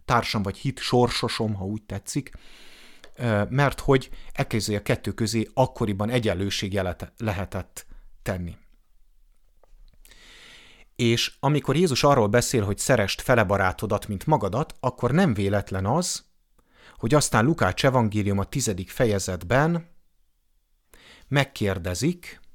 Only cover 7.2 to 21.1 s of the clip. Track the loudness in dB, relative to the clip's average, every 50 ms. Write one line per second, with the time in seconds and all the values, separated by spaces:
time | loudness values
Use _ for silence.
7.2 | -4 -4 -4 -4 -6 -6 -6 -8 -10 _ -14 -20 -18 -18 -20 -20 -20 -20 -20 -12
8.2 | -8 -6 -6 -6 -6 -8 -10 -14 _ -20 _ _ _ _ _ _ _ _ _ _
9.2 | _ _ _ _ _ _ _ _ _ _ -20 -20 -20 -20 -20 -20 -20 -20 -20 -20
10.2 | -20 -20 -20 -20 -20 -20 -20 -20 -20 -20 -20 -20 -20 _ _ 0 2 2 2 2
11.2 | 0 -4 -4 _ 0 0 0 0 0 0 2 2 2 2 2 4 4 6 6 6
12.2 | 4 4 4 2 2 2 2 0 0 0 -2 -2 0 2 4 4 2 0 -2 -4
13.2 | 0 2 4 4 4 4 2 2 2 0 0 -2 -4 -2 -2 -2 -2 -4 -8 -4
14.2 | 0 0 0 2 2 0 -2 -2 -4 -4 -6 -6 -4 -4 -4 -2 -2 0 2 4
15.2 | 2 2 2 0 0 0 0 -2 -2 -2 -4 -4 -2 0 0 0 -2 -2 -6 -8
16.2 | -10 _ _ _ _ _ _ _ _ _ _ _ -20 -20 -12 -6 0 4 4 4
17.2 | 4 4 4 4 4 4 4 2 2 0 2 2 2 2 4 4 2 2 0 0
18.2 | 0 0 0 -2 -2 -4 -4 -4 -2 -2 -4 -4 -6 -6 -2 0 2 2 2 0
19.2 | -2 -4 -6 -6 -2 0 2 2 2 2 0 -2 -6 -10 -20 -20 _ _ _ _
20.2 | _ _ _ _ _ _ _ _ _ _ _ _ _ _ -20 -20 -20 -20